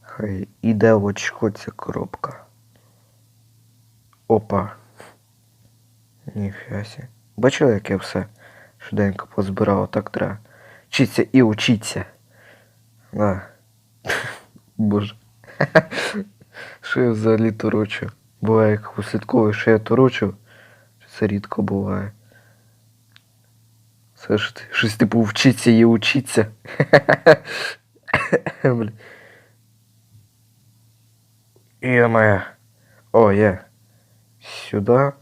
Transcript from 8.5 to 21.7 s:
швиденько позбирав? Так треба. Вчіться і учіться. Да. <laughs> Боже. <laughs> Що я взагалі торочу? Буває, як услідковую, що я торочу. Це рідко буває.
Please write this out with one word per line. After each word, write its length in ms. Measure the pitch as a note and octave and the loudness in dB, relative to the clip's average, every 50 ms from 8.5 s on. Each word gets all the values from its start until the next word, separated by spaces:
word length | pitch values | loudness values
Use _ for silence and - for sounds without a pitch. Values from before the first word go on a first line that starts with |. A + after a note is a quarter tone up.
| _ - - _ _ _ | _ -20 -20 _ _ _
швиденько 500 | - - - G#2 G#2 G2 F#2+ G2 - - - | -16 -10 -4 -2 -2 -2 -2 -6 -12 -12 -6
позбирав? 560 | - G2+ G2 F#2+ F#2+ G#2+ G#2 G2+ G2 G2+ - | -6 -6 -4 -2 -2 0 0 0 0 -2 -2
Так 200 | - - G#2 - | -4 -6 -6 -6
треба. 280 | - - - - A2 A2 - _ _ _ - - - - _ _ | -8 -6 -6 -6 -8 -12 -16 _ _ _ -20 -20 -20 -20 _ _
Вчіться 380 | - - C#3 A#2+ - - A2+ - - | -2 -2 -2 0 0 -2 -4 2 4
і 100 | C3+ B2+ | 4 4
учіться. 600 | A2 G#2+ G#2 - C3+ B2 G#2 - - - - F#2+ - _ _ _ _ _ _ _ - - _ _ _ _ _ _ _ _ _ _ _ - | 4 2 0 0 0 0 0 -2 -8 -10 -10 -10 -12 _ _ _ _ _ _ _ -20 -20 _ _ _ _ _ _ _ _ _ _ _ -6
Да. 300 | G#2 G#2+ G2+ F#2+ F#2 - - _ _ _ _ _ _ _ _ _ _ _ | -2 -2 -2 -2 -4 -8 -16 _ _ _ _ _ _ _ _ _ _ _
<laughs> 720 | - - - - - - - _ _ _ - _ _ _ | -8 -8 -8 -8 -12 -14 -16 _ _ _ -20 _ _ _
Боже. 400 | - A2+ G#2 G2+ G#2 G2+ G2+ - - _ _ _ _ _ - - - | -4 -2 0 0 -2 -2 -6 -12 -18 _ _ _ _ _ -20 -4 -4
<laughs> 1200 | C#3+ D3 - - - - - - - - - G#3+ G3 - _ _ - _ _ - - - - _ | -4 2 2 0 0 0 -10 -8 -8 -8 -8 -10 -12 -12 _ _ -20 _ _ -20 -20 -20 -20 _
Що 200 | - - - C3 | -10 -6 -2 0
я 100 | B2+ A#2+ | 0 0
взагалі 420 | A2+ G#2+ G#2+ A2+ A2 A2 A2+ A2+ G#2+ | 0 0 2 2 2 2 2 0 -2
торочу? 580 | A2 - A2 - G#2+ G#2+ G#2 - - - G#2 - _ _ _ _ _ | -2 -4 -2 0 0 -2 -2 -4 -10 -10 -12 -14 _ _ _ _ _
Буває, 320 | - G#2 A2+ A2 A2+ G#2+ G#2+ | -2 2 4 4 4 4 2
як 260 | G#2 G#2+ - - - | 0 -4 -10 -10 -10
услідковую, 540 | G2 - - G#2+ - - - A#2+ A2+ G#2+ G#2 | -10 -6 -6 -8 -6 0 0 2 2 2 0
що 180 | G#2+ - - | 0 2 2
я 80 | A2+ A2 | 2 2
торочу. 560 | A2 - A#2 A#2 C3 C3 - - - G2 F#2+ - _ _ _ - - _ _ _ _ _ _ _ _ _ - - | 2 0 2 4 4 4 4 0 -4 -4 -4 -8 _ _ _ -20 -20 _ _ _ _ _ _ _ _ _ -8 -4
Це 80 | - | -4
рідко 360 | G#2 G2+ G2+ G2+ - - - G2+ | -2 -2 -4 -6 -6 -6 -6 -4
буває. 500 | - | -2